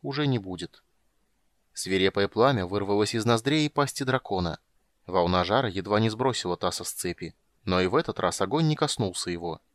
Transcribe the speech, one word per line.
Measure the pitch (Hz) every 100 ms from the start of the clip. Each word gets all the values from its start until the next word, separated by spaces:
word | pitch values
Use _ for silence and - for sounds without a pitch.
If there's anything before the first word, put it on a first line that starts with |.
уже | 139 139 147
не | 123
будет. | 92 90 85 _ _ _ _ _ _ _ _ _ _
Свирепое | - - 95 95 101 98
пламя | - 131 123 90
вырвалось | 101 98 101 104
из | 117
ноздрей | 107 117 131 156 147
и |
пасти | - 143 -
дракона. | 131 131 - 95 85 - _ _ _ _ -
Волна | 92 87 90
жара | 90 113 123
едва | 92 95 104
не | 110
сбросила | 107 131 117 90 87
Тасса | 90 -
с | -
цепи, | - 90 87 82 - _ _
но | - 90
и | 92
в |
этот | 127 170 107
раз | 180 -
огонь | 95 139 160
не |
коснулся | 151 147 - 104 87 -
его. | 85 85 82 _